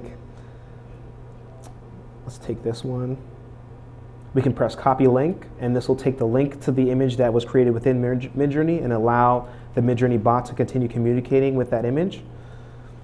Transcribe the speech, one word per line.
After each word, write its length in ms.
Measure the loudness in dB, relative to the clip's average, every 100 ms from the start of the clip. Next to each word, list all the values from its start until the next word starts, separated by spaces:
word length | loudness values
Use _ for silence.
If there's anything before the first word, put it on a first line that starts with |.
| -2 -16 -18 -20 -20 -20 -20 -20 -18 -18 -18 -18 -18 -18 -20 -18 -18 -18 -18 -18 -18 -18
let's 160 | -16 -10
take 240 | -8 -4
this 200 | -4 -4
one. 340 | -4 -4 -4 -6 -10 -18 -18 -18 -18 -18 -18 -18 -18 -18 -4
We 80 | 0
can 100 | 2
press 240 | 2 0 2
copy 320 | 2 4 6
link, 400 | 6 2 -2 -8 -6
and 120 | -2
this 140 | 0 0
will 80 | 0
take 220 | 0 0
the 100 | 2
link 320 | 2 0 -2
to 80 | 0
the 180 | 2 4
image 240 | 4 2 2
that 160 | 4
was 140 | 2 4
created 280 | 4 6
within 280 | 4 2 2
Midj-, 300 | 2 0 -2
Midjourney 520 | 0 0 2 2 2
and 80 | 0
allow 560 | 2 4 6 6 4 0 -14 -6 0
the 40 |
Midjourney 420 | 2 4 4 4
bot 240 | 4 2 0
to 60 |
continue 360 | -2 -2 0 -2
communicating 680 | 0 2 2 2 2 4 2
with 140 | 0
that 160 | 0 0
image. 360 | 0 0 -4 -14 -16 -16 -16 -18 -18 -18 -18